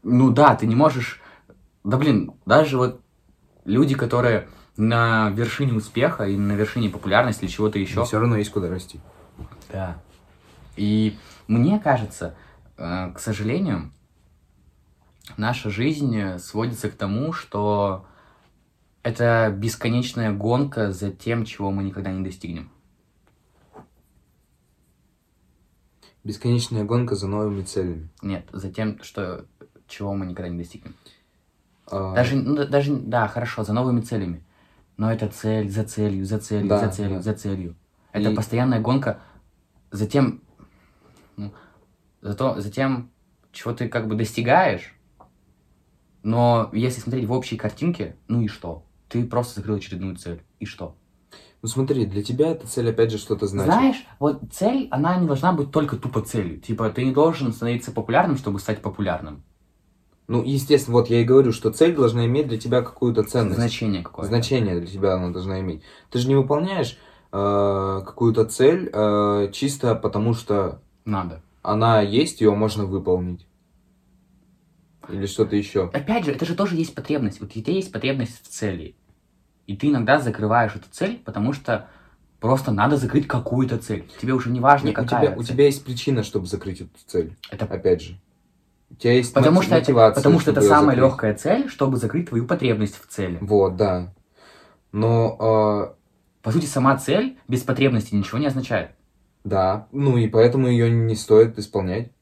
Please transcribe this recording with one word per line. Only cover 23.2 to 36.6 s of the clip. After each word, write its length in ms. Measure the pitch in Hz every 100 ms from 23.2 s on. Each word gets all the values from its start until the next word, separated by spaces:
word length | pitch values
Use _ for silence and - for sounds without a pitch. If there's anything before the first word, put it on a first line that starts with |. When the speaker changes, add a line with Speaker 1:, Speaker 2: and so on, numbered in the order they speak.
| _ _ _ _ _ - - _ _ _ _ _ _ _ _ _ _ _ _ _ _ _ _ _ _ _ _ _ _ _
Speaker 2:
Бесконечная 600 | - 107 123 120 117 113 104
гонка 300 | 120 120 101
за 120 | 98
новыми 360 | 104 107 101
целями. 460 | 92 104 92 80 80 _
Speaker 1:
Нет, 260 | 98 92 -
за 200 | 101 95
тем, 260 | 90 107 104
что, 420 | - - 92 90 - _ - _ _
чего 260 | - 101 98
мы 100 | 92
никогда 240 | 90 90
не 80 | 87
достигнем. 380 | 85 - - - _ _ _ _ _ _ _ _ -
Speaker 2:
А. 240 | 98 95 107
Speaker 1:
Даже, 200 | 123 135
ну, 180 | 117 147
да, 100 | 143
даже, 300 | 143 143 135
да, 320 | 117 117 107
хорошо, 360 | 117 117 -
за 100 | 104
новыми 280 | 110 127 123
целями. 420 | 110 110 92 85 - _ _ _ _ -
Но 160 | 110
это 160 | 113 107
цель, 420 | - 110 110 101
за 140 | 98
целью, 420 | 107 - 104 98 95
за 140 | 107
целью, 300 | - 107